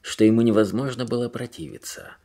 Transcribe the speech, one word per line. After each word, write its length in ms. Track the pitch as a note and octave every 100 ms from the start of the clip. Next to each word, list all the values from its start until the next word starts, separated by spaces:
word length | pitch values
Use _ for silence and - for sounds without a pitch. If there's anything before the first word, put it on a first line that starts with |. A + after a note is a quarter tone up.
что 200 | - -
ему 180 | A2 A2+
невозможно 600 | A#2 G#2+ G#2 G#2 C3+ A#2+
было 260 | A#2+ A#2+ A#2+
противиться. 840 | - A#2+ - D2+ - - - - -